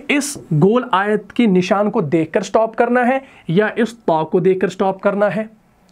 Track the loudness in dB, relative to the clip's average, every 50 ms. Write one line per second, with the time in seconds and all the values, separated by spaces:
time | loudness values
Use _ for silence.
0 | -2 -2 -2 -2 -2 -4 -8 -12 -8 -2 0 2 4 4 4 2 0 0 -2 0
1 | 0 0 -2 -2 -4 -6 -2 0 2 2 4 2 2 2 0 0 0 0 0 -2
2 | -2 0 0 -2 -2 0 -2 -4 -4 0 0 0 0 0 0 0 0 2 2 0
3 | 0 0 0 -2 -4 -8 -20 -18 -8 -2 0 0 2 0 0 -2 -4 -4 -4 -8
4 | -2 -2 0 0 0 0 0 0 2 2 0 0 0 -4 -2 -2 -2 -2 -2 -2
5 | -2 -2 0 0 0 0 -2 -2 -6 -8 -12 _ _ _ _ _ _ _